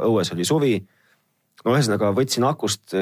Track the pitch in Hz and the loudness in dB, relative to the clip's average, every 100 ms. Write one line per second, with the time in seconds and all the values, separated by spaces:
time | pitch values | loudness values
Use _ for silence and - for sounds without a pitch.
0 | 110 110 85 85 90 156 143 101 95 _ | 2 0 0 -2 0 0 2 -2 -4 _
1 | _ _ _ _ _ _ 113 135 117 104 | _ _ _ _ _ _ 0 2 2 0
2 | 104 98 131 - 127 147 104 - - 95 | 0 0 0 0 0 0 -4 -6 -6 -2